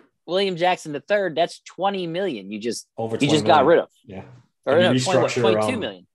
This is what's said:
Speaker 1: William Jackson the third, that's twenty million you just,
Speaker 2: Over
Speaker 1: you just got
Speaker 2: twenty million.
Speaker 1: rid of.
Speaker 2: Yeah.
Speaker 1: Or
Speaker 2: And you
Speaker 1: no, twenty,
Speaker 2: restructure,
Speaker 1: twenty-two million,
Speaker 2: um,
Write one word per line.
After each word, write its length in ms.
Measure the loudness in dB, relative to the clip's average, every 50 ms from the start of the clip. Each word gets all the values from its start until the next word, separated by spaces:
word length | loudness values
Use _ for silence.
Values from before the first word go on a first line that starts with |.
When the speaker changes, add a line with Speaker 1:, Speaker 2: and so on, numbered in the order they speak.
| _ _ _ _ _
Speaker 1:
William 300 | -4 -2 0 0 0 -2
Jackson 360 | 0 0 0 0 -2 -4 -10
the 80 | -10 -8
third, 340 | -4 -2 -2 0 -2 -2 0
that's 240 | 0 -2 -2 -4 -10
twenty 460 | -20 -16 -8 -4 -4 -4 -2 -4 -6
million 440 | -6 -4 -4 -4 -4 -6 -8 -10 -10
you 80 | -10 -8
just, 300 | -6 -6 -6 -8 -10 _ _
Speaker 2:
Over 200 | -8 -6 -4 -4 -2
Speaker 1:
you 80 | 0 2
just 160 | 2 2 4
got 180 | 4 4 6
Speaker 2:
twenty 40 | 6
million. 0 |
Speaker 1:
rid 120 | 6 4 4
of. 80 | 2 0 _ _ _
Speaker 2:
Yeah. 160 | -18 -16 -16 -16 -18 -20 -20 _ _ _ _ -2
Speaker 1:
Or 140 | 0 2 4
Speaker 2:
And 200 | 4 4 2 0
you 60 | 0
Speaker 1:
no, 60 | 2
twenty, 80 | 2 2 2 0
Speaker 2:
restructure, 120 | 0 2
Speaker 1:
twenty-two 360 | 2 2 2 2 2 0 -2 -4
million, 220 | -6 -8 -10 -12
Speaker 2:
um, 60 | -20 _